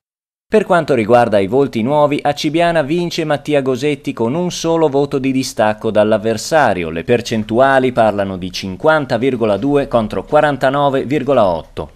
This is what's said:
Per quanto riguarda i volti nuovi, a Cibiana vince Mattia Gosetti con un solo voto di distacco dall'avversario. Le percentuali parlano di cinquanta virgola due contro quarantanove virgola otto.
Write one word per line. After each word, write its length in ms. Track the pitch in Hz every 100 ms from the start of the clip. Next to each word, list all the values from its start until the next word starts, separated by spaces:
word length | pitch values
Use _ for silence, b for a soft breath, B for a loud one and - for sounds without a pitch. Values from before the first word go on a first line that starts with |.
| _ _ _ _ -
Per 140 | 214 190
quanto 300 | 175 147 131
riguarda 440 | 104 120 117 104
i 80 | 98
volti 340 | 127 139 117
nuovi, 380 | 113 151 147 147
a 120 | 143
Cibiana 480 | 139 156 156 170 165
vince 420 | 135 175 170 -
Mattia 380 | 156 143 143 147
Gosetti 500 | 131 127 147 139 143
con 240 | 123 113 156
un 160 | 175
solo 380 | 175 165 165 156
voto 280 | 139 143 143
di 140 | 131
distacco 600 | 131 127 - 107 107 110
dall'avversario. 960 | 104 107 110 110 110 - 160 127 90 82
Le 160 | 82 82
percentuali 880 | 120 107 113 107 113 135 135 131
parlano 420 | 123 110 101 98 92
di 160 | 92
cinquanta 640 | - 95 92 156 156 131 117
virgola 380 | 135 123 110 98
due 320 | 135 143 135
contro 380 | 120 107 95 -
quarantanove 800 | 151 151 131 135 143 143 135 113
virgola 420 | 147 131 131 98
otto. 440 | 82 - - 78